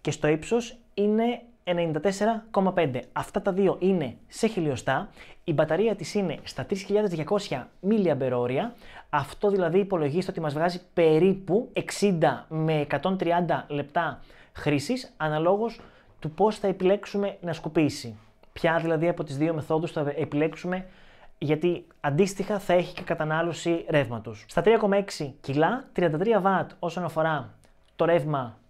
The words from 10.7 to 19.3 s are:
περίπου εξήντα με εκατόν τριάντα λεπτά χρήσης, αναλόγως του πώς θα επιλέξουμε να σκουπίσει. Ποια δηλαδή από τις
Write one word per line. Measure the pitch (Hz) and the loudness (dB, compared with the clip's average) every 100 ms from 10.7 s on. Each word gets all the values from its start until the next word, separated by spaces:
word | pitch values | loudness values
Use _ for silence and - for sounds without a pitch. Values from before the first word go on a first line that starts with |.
| 180 - | -2 -4
περίπου | - 165 156 185 190 - 196 254 | 4 6 6 4 2 0 0 0
εξήντα | 190 - - 202 170 156 120 - | -6 -6 0 2 4 2 0 -6
με | 160 160 156 | -2 0 0
εκατόν | 147 143 185 190 | 0 -2 -2 0
τριάντα | 170 170 165 139 - | 0 2 0 -2 -4
λεπτά | 147 143 175 160 127 - - - | -6 -2 -2 -2 -6 -18 -20 -20
χρήσης, | - 147 147 143 254 - _ | -4 0 0 0 -6 -6 _
αναλόγως | 156 151 165 202 226 226 - - _ - | -2 0 2 2 0 -6 -20 -20 _ -10
του | 151 | -10
πώς | 156 214 214 | 0 0 2
θα | 196 | -2
επιλέξουμε | 190 185 202 - 202 202 190 | 2 2 2 0 -4 -4 -4
να | 175 | -8
σκουπίσει. | 156 160 165 147 - 117 107 - _ - | -6 -2 2 2 0 -12 -14 -20 _ -20
Ποια | - 170 165 | -2 0 2
δηλαδή | 165 156 170 | 0 0 0
από | 170 | -2
τις | 156 | -6